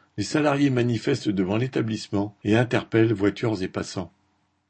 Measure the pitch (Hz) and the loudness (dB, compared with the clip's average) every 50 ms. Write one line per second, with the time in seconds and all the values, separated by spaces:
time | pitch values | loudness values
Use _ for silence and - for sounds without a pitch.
0 | _ _ - 104 98 - - 151 147 147 139 139 143 139 127 123 120 123 117 113 | _ _ -8 -8 -6 -2 0 2 2 2 2 2 2 2 2 2 2 2 0 0
1 | - 143 135 - - 110 95 98 92 90 107 113 127 131 - 131 117 113 110 104 | 0 0 -2 0 0 -2 0 0 0 0 0 -2 -2 -2 -2 -2 -2 -2 -4 -6
2 | - - 104 98 101 110 - _ - 104 107 117 123 120 123 104 - - - 113 | -6 -4 -4 -4 -4 -4 -8 _ 0 2 2 2 2 2 0 -2 -2 0 2 4
3 | 113 117 110 95 101 101 98 - 123 113 107 90 95 - - 101 85 - - 98 | 4 4 2 2 2 0 0 0 -2 -2 -2 -2 -4 -6 -6 -6 -8 -6 -8 -8
4 | 87 - _ _ _ _ _ _ _ _ _ _ _ | -10 -10 _ _ _ _ _ _ _ _ _ _ _